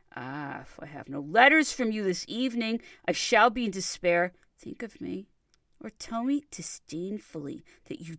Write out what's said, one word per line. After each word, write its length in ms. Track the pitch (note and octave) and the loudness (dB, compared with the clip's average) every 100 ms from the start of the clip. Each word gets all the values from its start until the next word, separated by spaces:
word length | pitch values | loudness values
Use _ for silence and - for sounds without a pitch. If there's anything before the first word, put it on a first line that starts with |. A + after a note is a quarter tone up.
| _ | _
Ah, 460 | - B2+ D3 C#3 - | -12 -10 -8 -8 -10
if 180 | - - | -14 -16
I 60 | D3+ | -14
have 220 | C#3+ A#2+ | -12 -10
no 120 | C#3+ | -8
letters 520 | C#3+ G#3+ C#4 D#4 C#4+ | 0 6 8 8 4
from 180 | - A3+ | 0 0
you 140 | G#3+ | 0
this 200 | F#3+ F3 - | 0 -2 -4
evening, 520 | A3+ C4 A#3 A3 A#3 - - - | -2 -2 -2 -2 -4 -6 -8 -4
I 40 | |
shall 360 | G3 - A3 A#3 | -2 4 8 8
be 140 | A3+ | 4
in 60 | A3+ | -2
despair. 640 | F#3+ - - F3 F3 F3+ - _ _ | -2 -6 -2 2 4 2 -4 _ _
Think 240 | - - | -14 -12
of 180 | A3 - | -12 -10
me, 260 | F3 F#3+ G3+ _ _ _ _ - | -8 -8 -10 _ _ _ _ -18
or 100 | A3 | -16
tell 320 | - - A3+ | -14 -8 -4
me 220 | B3+ C#4+ - | 0 -2 -4
disdainfully 1120 | - - - - D#3+ F#3+ G#3 - D#3+ C#3+ B2+ - _ - | -10 -10 -12 -10 -8 -6 -6 -8 -10 -8 -10 -16 _ -14
that 140 | - | -12
you 160 | E3 | -12